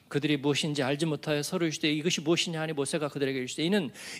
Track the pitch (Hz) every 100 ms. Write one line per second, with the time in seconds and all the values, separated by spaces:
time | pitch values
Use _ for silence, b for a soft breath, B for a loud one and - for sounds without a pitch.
0 | - 147 147 147 139 139 160 143 131 143
1 | 165 147 - 147 143 185 165 147 156 151
2 | 151 170 156 170 - 165 160 160 139 170
3 | 147 143 135 135 127 - 156 208 143 B
4 | B B